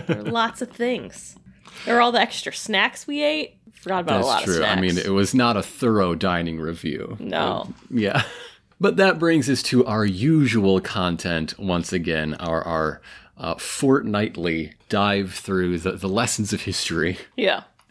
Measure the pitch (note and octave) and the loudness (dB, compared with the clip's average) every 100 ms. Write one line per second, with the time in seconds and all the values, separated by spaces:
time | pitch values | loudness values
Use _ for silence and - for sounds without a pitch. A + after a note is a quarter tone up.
0 | - D#3+ G#3 A#3 A3+ - A#3 - A#3+ A#3+ | 0 -4 -2 -2 -2 -4 -10 -4 -4 -4
1 | G2+ - - - - - - - - A#3+ | -8 -16 -20 -20 -20 -20 -20 -10 0 2
2 | A#3+ A#3+ A3 - - - - G3 A3+ - | 4 4 0 -2 -10 -10 -2 0 0 -2
3 | - D4 D4 D#4 C#4 _ _ - F3+ F#3 | -8 -2 -2 -2 -6 _ _ -14 -6 -4
4 | E3 C3+ B2 A2+ - E2+ G#2 F#2+ F#2 F2 | 0 0 2 2 2 2 2 2 2 0
5 | - G2 G2 C3 A#2+ G#2+ - - B2 G#2+ | 2 2 4 4 4 2 -2 -2 2 4
6 | F2+ E2 F#2+ F2 E2+ D#2+ D#2+ E2+ D#2+ C#2 | 2 2 0 0 -2 -4 -6 -6 -6 -6
7 | - G#2+ - E2 - - - - - B2 | -8 -10 -6 -2 -2 -2 -6 -14 -6 0
8 | G2+ C#3 - - - - _ - F#3+ B2+ | 0 0 -4 -8 -18 -20 _ -2 2 4
9 | F#3+ D#3+ E3+ E3 B2 B2+ - B2 A#2 G#2+ | 4 4 4 4 4 0 2 2 4 2
10 | G#2 F#2 C3+ D#3+ C3 A2 F#2+ F#2+ - G2+ | 0 2 4 4 4 4 4 4 2 -2
11 | F2+ E2+ F#2 E2 D#2 - G2 F2 E2 F#2 | -2 -2 -2 -2 -4 -4 -2 0 0 -2
12 | E2 D#2+ D#2 D#2 E2+ D#2+ E2+ D#2+ D#2 D2 | -2 -2 -2 -4 -2 -2 -2 -2 -2 -4
13 | - - - - E2 E2 - - C#3 C3+ | -14 -20 -20 -10 -8 -8 -8 0 2 4
14 | - G#2 A2 - E2+ E2 D2 - - G#2 | 2 0 -2 -2 -2 -2 -4 -10 -4 0
15 | G2+ G2+ F#2+ - - F#2+ F2+ F2 F#2 G2 | 2 2 -2 -6 -2 0 0 0 -2 -4
16 | G2 G2+ - - G#2 G#2+ - F2+ - E2 | -2 -2 0 -2 -2 -4 -4 -6 -4 -2
17 | E2 F2+ - - F#3+ A#2 - _ _ | -2 -4 -10 -4 -2 -2 -6 _ _